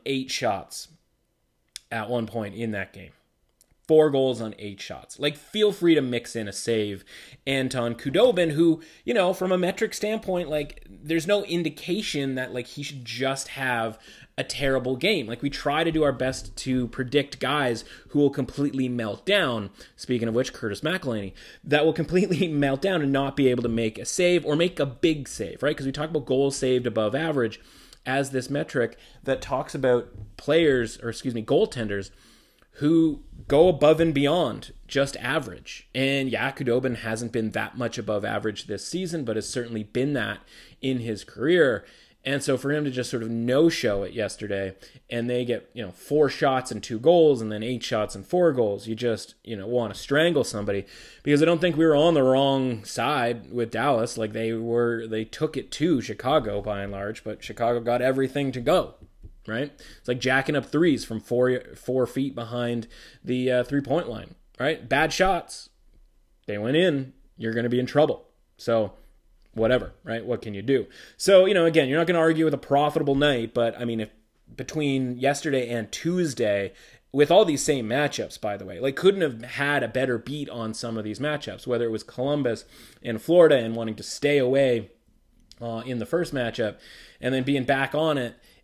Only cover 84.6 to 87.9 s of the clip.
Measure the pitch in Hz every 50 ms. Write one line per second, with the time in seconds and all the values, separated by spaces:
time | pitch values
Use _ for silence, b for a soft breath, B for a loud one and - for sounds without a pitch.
84.6 | 139 127 120 113 98 - _ _ _ _ _ _ _ _ _ _ _ _ - -
85.6 | 117 117 113 113 117 131 127 117 104 - 160 180 165 - 175 160 120 113 - -
86.6 | 113 104 101 B B B B B B B B B - 127 135 131 131 139 143 135
87.6 | 120 139 135 135 139 131